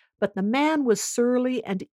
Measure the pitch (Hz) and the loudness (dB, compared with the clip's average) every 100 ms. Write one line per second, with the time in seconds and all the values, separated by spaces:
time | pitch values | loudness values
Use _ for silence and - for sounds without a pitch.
0 | _ - 202 190 202 254 302 311 254 208 | _ -4 -4 -2 -2 2 2 2 2 0
1 | - - 240 247 254 254 - 190 - | 0 0 2 2 0 -4 -4 -6 -6